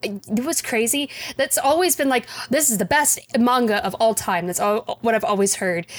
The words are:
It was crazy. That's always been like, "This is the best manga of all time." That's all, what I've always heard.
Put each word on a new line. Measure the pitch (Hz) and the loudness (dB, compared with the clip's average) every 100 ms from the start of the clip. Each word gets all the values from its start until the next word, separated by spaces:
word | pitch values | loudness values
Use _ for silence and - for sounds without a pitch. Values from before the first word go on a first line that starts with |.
It | - 202 - 214 | -8 -8 -4 -2
was | 262 330 | 0 -4
crazy. | - 226 226 285 285 - - - | -2 0 0 0 -4 -8 -10 -4
That's | 277 - | -2 0
always | 269 311 359 - | 2 2 2 2
been | 277 | 0
like, | 254 - - - | 0 -2 -10 -4
"This | 262 302 | 0 2
is | 214 | 0
the | |
best | 196 294 294 - - - | 0 2 2 0 -2 0
manga | 240 254 240 208 | 2 4 2 0
of | 196 - | -2 0
all | 226 | 2
time." | 214 - 185 175 | 2 0 -2 -2
That's | 175 | -2
all, | 208 214 - - | 0 0 -2 -4
what | 226 220 | 0 0
I've | |
always | 208 196 196 - | 2 2 2 0
heard. | 190 170 175 | -2 -2 -6